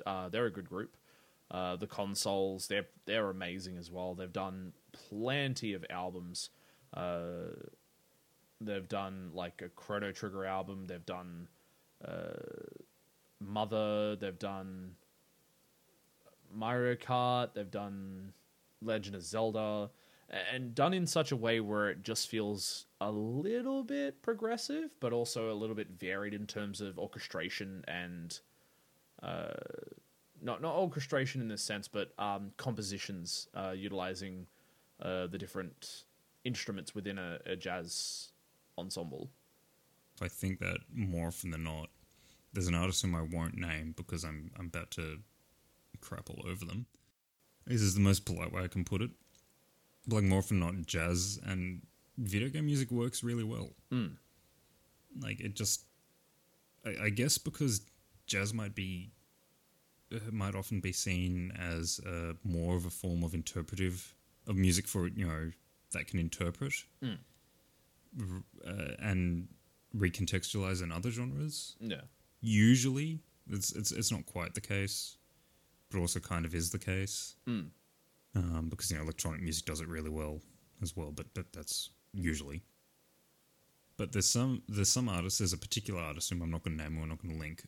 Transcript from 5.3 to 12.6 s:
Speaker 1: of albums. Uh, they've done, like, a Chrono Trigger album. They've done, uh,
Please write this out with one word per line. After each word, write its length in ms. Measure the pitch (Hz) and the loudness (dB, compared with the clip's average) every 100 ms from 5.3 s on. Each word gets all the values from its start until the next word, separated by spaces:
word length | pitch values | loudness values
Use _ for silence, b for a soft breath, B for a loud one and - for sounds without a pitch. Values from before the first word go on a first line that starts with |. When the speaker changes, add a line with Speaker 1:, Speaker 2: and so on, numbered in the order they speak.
| 143 135 131 110 | 2 0 0 -2
Speaker 1:
of 100 | 95 - | -4 -4
albums. 580 | 90 90 92 87 90 - B B B B | -4 -4 -6 -8 -6 -8 B B B B
Uh, 540 | 90 87 87 85 85 85 - - - _ _ _ _ _ _ _ - | -4 -2 0 -2 -6 -6 -8 -14 -16 _ _ _ _ _ _ _ -10
they've 300 | 107 98 95 | -4 -4 -2
done, 440 | 101 95 95 90 | -2 -2 -6 -8
like, 260 | 87 87 - | -6 -6 -6
a 80 | 90 | -12
Chrono 440 | - - 104 101 | -12 -2 0 0
Trigger 340 | - 104 98 95 | -4 -6 -4 -2
album. 400 | 95 95 98 92 | -2 -2 -8 -8
They've 180 | 87 | -8
done, 440 | 87 90 90 85 85 b b b b _ | -6 -8 -8 -12 -14 b b b b _
uh, 340 | - 50 50 50 - 50 | -8 -6 -6 -8 -10 -12